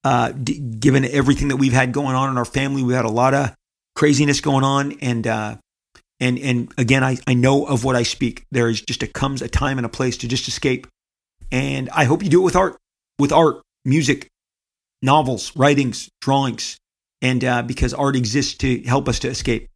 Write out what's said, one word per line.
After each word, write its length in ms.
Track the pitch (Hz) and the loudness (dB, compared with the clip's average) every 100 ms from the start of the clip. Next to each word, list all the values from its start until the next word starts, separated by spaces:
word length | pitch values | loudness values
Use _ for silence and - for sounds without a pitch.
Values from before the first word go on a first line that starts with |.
| 135 | 2
Uh, 260 | 123 117 | 0 0
d-, 260 | 131 120 147 | -4 -6 -6
given 460 | 131 110 123 131 | -6 -2 2 2
everything 460 | 131 143 139 143 143 | 2 0 2 0 0
that 80 | 135 | 0
we've 160 | 135 | 2
had 180 | 123 131 | 4 2
going 240 | 131 143 131 | 0 -2 -2
on 140 | 135 | 0
in 80 | 127 | -2
our 80 | 117 | -2
family, 360 | 135 139 139 | -2 -2 -2
we 120 | 127 | 0
had 100 | 127 | 0
a 80 | 117 | 0
lot 220 | 113 127 | 2 4
of 200 | 139 135 - _ _ _ | 4 0 -6 _ _ _
craziness 460 | - 151 135 147 139 | 2 4 4 2 0
going 240 | 151 135 | 2 2
on. 300 | 135 139 139 143 | 2 0 -2 -4
And, 260 | 131 117 113 | -4 -2 -2
uh, 300 | 110 107 110 _ _ _ _ _ _ | -2 -4 -10 _ _ _ _ _ _
and, 180 | 127 123 | -2 0
and 320 | 139 123 - - | 0 -2 -2 -2
again, 260 | 117 135 | -2 0
I, 140 | 131 127 - | -2 -2 -2
I 60 | |
know 320 | 123 127 139 143 | 2 4 2 0
of 180 | 131 | -2
what 140 | 127 127 | 0 0
I 60 | |
speak. 420 | 117 - 123 - - | -2 -4 -6 -6 -6
There 180 | 135 117 | -2 -2
is 100 | 113 | -2
just 240 | - - | -6 -8
a, 40 | 110 | -8
comes 340 | - 139 135 | -4 -4 -4
a 80 | 120 | -4
time 280 | - 143 135 | -2 -2 -4
and 80 | 117 | -6
a 40 | |
place 260 | - 127 123 | -2 -4 -2
to 120 | 123 | -4
just 180 | 127 - | -6 -6
escape. 400 | - 139 127 - _ _ _ _ _ - | -4 -2 -2 -6 _ _ _ _ _ -4
And 380 | 127 139 135 131 | -4 -2 -4 -4
I 160 | 160 131 | 0 2
hope 180 | 165 | 2
you 60 | 196 | 4
do 120 | 170 | 4
it 40 | 185 | 4
with 100 | 151 | 2
art, 220 | 190 - _ _ _ - | 0 -4 _ _ _ -2
with 140 | 139 | 2
art, 280 | 151 160 - _ _ | 6 4 2 _ _
music, 460 | 131 147 147 135 - _ _ _ _ _ _ _ | 0 2 2 0 -4 _ _ _ _ _ _ _
novels, 520 | 127 147 135 117 - 151 | 2 2 2 -4 -6 2
writings, 520 | 139 143 127 - - _ | 4 4 0 -4 -14 _
drawings. 560 | - 135 135 113 - - _ _ _ _ | 0 0 0 -4 -10 -12 _ _ _ _
And, 220 | 127 127 | -2 0
uh, 200 | 127 120 | 0 -2
because 300 | 120 120 123 | -2 -2 -2
art 220 | - 139 131 | 0 0 0
exists 380 | 117 131 127 - | 0 -2 -2 -4
to 220 | 135 123 | -2 -2
help 260 | 123 131 139 | 0 0 2
us 100 | 120 | -2
to 80 | 131 | -4
escape. 400 | 127 - 113 - | -4 -2 -4 -6